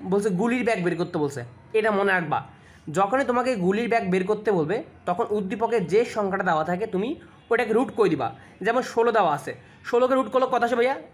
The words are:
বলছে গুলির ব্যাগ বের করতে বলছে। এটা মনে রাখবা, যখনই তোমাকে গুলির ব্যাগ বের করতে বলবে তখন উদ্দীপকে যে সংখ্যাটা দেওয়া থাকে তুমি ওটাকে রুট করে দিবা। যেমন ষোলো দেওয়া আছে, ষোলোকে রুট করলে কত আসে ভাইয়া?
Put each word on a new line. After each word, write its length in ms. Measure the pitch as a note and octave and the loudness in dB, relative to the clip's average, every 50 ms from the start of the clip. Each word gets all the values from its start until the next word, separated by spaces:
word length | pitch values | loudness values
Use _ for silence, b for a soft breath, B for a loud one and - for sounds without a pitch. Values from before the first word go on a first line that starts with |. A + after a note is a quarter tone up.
| - F#3 | -4 -2
বলছে 180 | F3+ G3+ G3+ A3 F#3 F3 | -2 0 0 0 -2 0
গুলির 240 | G#3+ A#3+ A#3+ B3+ A#3+ A3+ | 0 0 0 0 0 0
ব্যাগ 120 | A3+ F#3+ F3 | 0 0 0
বের 100 | F3 E3+ D#3+ | -2 -2 -2
করতে 160 | F3+ E3+ - E3+ D3 | -4 -4 -2 -2 -2
বলছে। 180 | C#3 - B2+ A#2+ A#2+ - - - - - A3 | -2 -4 -8 -12 -12 -16 -20 -20 -4 -2 0
এটা 120 | G#3 A3 | 2 2
মনে 200 | G#3+ F#3+ G3+ G3+ F#3+ F#3 | 2 2 2 2 2 0
রাখবা, 220 | E3+ D3 C#3+ A#2 - - B B B B B B B B C#3+ F3 | 0 -2 -4 -4 -4 -8 B B B B B B B B 0 0
যখনই 280 | G3 G3+ G#3+ C4 C#4 A#3 | 2 2 2 0 0 2
তোমাকে 200 | B3 B3 B3 A#3+ B3+ G3+ F3 | 0 0 0 0 -2 0 0
গুলির 240 | F3+ G3 G#3 A#3+ A3 A3+ | 0 2 2 0 0 0
ব্যাগ 100 | A#3 G#3 F#3 F3+ | 0 0 0 0
বের 100 | F#3+ F#3 F#3 | 0 0 0
করতে 180 | G#3+ G#3 G#3+ A3+ G#3 F3 | -2 -2 0 0 2 2
বলবে 200 | D3+ D3+ F#3+ A#3+ D#4+ - - - - | 2 0 -2 -4 -4 -10 -18 -10 -6
তখন 200 | - F3+ F3+ A#3 - G#3 G#3 | -6 -2 -2 -2 -2 -2 -2
উদ্দীপকে 400 | G3+ F#3 A#3 G3+ A3+ A3 A3+ A#3 F#3 D3 | -2 -4 -4 -2 -2 0 0 0 0 2
যে 100 | E3 G#3+ A#3+ A#3+ - | 2 2 2 2 -2
সংখ্যাটা 300 | A3+ G#3 G3 F3+ F#3+ G3 F#3 | -4 -2 -2 -2 -2 0 0
দেওয়া 140 | E3 D#3 D#3 D#3+ | 0 0 0 -2
থাকে 160 | F3 F3+ A3 - - | -2 -4 -4 -4 -2
তুমি 160 | F#3 G3+ A#3+ E4 - B B B B B B | -4 -2 -4 -6 -10 B B B B B B
ওটাকে 220 | A#3 A3+ B3 G#3 A3 A3+ | 0 0 0 2 2 2
রুট 120 | C4 G#3+ - - | 2 0 0 2
করে 120 | A3 F3+ D#3 | 2 2 2
দিবা। 140 | C#3 B2 A2 - B B B B B F#3+ | 0 -2 -6 -6 B B B B B -4
যেমন 160 | G#3 A#3 B3+ | 0 0 0
ষোলো 300 | A#3+ - - A#3+ A3+ A#3 A3 A3 | -2 -2 0 2 2 4 4 4
দেওয়া 140 | G3 E3 D3 D3+ | 4 4 2 0
আছে, 140 | - - A#2+ - B B B B B - | -4 -10 -12 -12 B B B B B 0
ষোলোকে 240 | - A#3+ B3+ B3+ C4+ | 2 2 4 4 2
রুট 140 | C4 B3+ G#3+ - | 2 0 0 0
করলে 140 | B3+ B3+ B3+ C4 | 0 0 2 0
কত 80 | A#3+ A#3 A#3+ | 0 0 0
আসে 80 | B3+ A#3+ | 2 2
ভাইয়া? 160 | A#3 B3+ C#4 D4+ - - | 2 0 0 -4 -8 -18